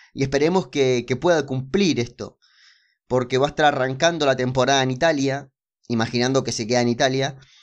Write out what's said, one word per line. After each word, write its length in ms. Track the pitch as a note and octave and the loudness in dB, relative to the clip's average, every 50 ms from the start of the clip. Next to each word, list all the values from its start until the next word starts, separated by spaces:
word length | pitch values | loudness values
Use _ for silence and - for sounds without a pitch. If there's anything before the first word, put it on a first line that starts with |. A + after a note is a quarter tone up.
| - _ - | -20 _ -6
Y 80 | - | -4
esperemos 460 | C3+ C3 C#3 C#3 D3 E3 F#3 F#3+ D3+ | -4 -2 0 0 2 2 2 0 -2
que, 380 | - - C#3+ C3+ B2+ B2+ B2 A#2+ | -2 0 0 2 2 2 0 -2
que 80 | - B2+ | -2 -4
pueda 280 | B2 D#3+ F3 E3+ D#3 C3+ | 0 2 2 2 2 0
cumplir 540 | C3 C3 C3 C3+ C3+ - G3+ G3+ E3 B2 A#2+ | -2 -4 -6 -4 -2 0 2 2 2 2 0
esto, 380 | A#2 - - - G#2 - - _ _ _ _ _ _ _ _ _ _ _ _ _ _ | -4 -6 -8 -12 -14 -14 -14 _ _ _ _ _ _ _ _ _ _ _ _ _ _
porque 320 | - A#2+ B2+ B2 B2 C3 B2+ | -2 -2 -2 0 0 0 0
va 80 | C#3 | 0
a 20 | D3 | 0
estar 160 | - - D3+ | 0 2 2
arrancando 600 | D3 C3+ C3 B2+ C3 C3 C3 E3 E3+ E3+ D#3+ D3 | 2 2 2 -2 -4 -2 0 0 0 0 2 2
la 80 | C3+ C3 | 0 2
temporada 480 | B2 B2+ B2+ B2+ C3+ B2+ C3+ C#3 C3+ C3 | 0 0 0 0 0 2 2 2 2 0
en 80 | C3 | 0
Italia, 600 | B2+ B2+ D#3+ E3 D#3 C#3 C3+ C3+ C3+ C#3+ C#3 - _ _ _ _ _ _ _ | 0 0 0 0 2 0 0 -2 -4 -6 -8 -14 _ _ _ _ _ _ _
imaginando 560 | - A#2+ A2+ A2+ A#2 A#2+ A#2+ B2 B2+ C3+ C3+ - | -4 -2 -2 -2 -2 -2 -2 0 0 0 0 0
que 80 | A#2 | -2
se 160 | A2+ - A2+ | -4 -6 -4
queda 140 | G#2+ B2 B2 | 0 0 2
en 80 | A#2+ A#2+ | 2 2
Italia, 500 | A#2+ A#2+ C#3+ C3 C3 C3+ C3+ C#3 - - - - - - | 2 0 0 0 0 -2 -4 -4 -8 -12 -20 -20 -20 -20